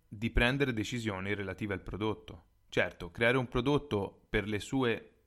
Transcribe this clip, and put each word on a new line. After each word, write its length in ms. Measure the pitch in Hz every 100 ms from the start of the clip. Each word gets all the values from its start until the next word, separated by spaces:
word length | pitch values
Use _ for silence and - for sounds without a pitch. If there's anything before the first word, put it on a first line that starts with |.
| _
di 220 | 107 117
prendere 420 | 120 120 139 139
decisioni 640 | 110 101 123 110 95 95
relative 400 | 101 98 92 107
al 80 | 95
prodotto. 640 | - 92 110 98 - 92 - _ _
Certo, 420 | - 90 - 85
creare 240 | - 117 131
un 140 | 120
prodotto 800 | 127 123 147 - 104 98 - _
per 180 | 110 101
le 140 | 104
sue 640 | - 135 123 107 - _